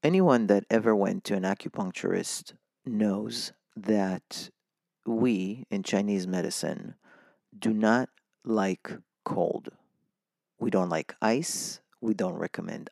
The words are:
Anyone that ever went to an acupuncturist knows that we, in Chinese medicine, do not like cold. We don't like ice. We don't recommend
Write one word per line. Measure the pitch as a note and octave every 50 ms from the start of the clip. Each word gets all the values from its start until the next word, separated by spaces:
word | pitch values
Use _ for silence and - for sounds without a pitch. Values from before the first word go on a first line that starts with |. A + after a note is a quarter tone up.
| -
Anyone | D3+ F3 F#3+ F#3 E3+ C3 A#2+ A2
that | G2+ G2+ G2+ - _
ever | A2+ A2+ G#2+ A2+ A2
went | G2+ G2 F#2+ F#2+ F#2+ _
to | - G2+
an | G2 F#2
acupuncturist | F#2+ G2 - - - - - G#2 F#2 F2+ - - F#2 F2+ F#2 - - - - - - - _ _ _ _ _ _
knows | C3+ A#2 G#2 G#2+ G#2 F#2+ G2+ A2 A2 A#2 A#2 - - - _ _ _ _
that | A2+ G2+ G#2+ A2 G#2 G2 F#2 F#2 F2 _ _ - - - - _ _ _ _ _ _ _ _ _ _ _
we, | A#2 A#2 A2 B2 B2+ A2+ F#2+ F#2 F#2+ G#2+ B2+ A#2 _
in | A2 G2+ F#2
Chinese | - - G2 G2+ G#2 G2+ G2 F2+
medicine, | F#2 F#2 F#2 D#2+ D2 - - - D2+ D#2 - - - - _ _ _ - - _ _ _ _ _ _ -
do | G#2 - A2 A2
not | G#2+ A2 G#2+ A2+ B2 C3 - _ _ _ _ _ _ _
like | B2+ A2+ A2 G2 F#2+ F#2 - _ - - - _ _ _ _ _
cold. | - - G2 E2+ - - - - - _ _ _ _ _ _ _ _ _ _ _ _ _ _ _ _ _ _
We | A2+ A#2+
don't | F#2+ G2 F#2 F2+
like | E2 D#2+ - - - _
ice. | - A2 A2+ C3+ E3 - - - - - - - _ _ _ _
We | - A2+ G#2+
don't | - - - -
recommend | E2 E2+ F2 - - F2 F2 - - F2 -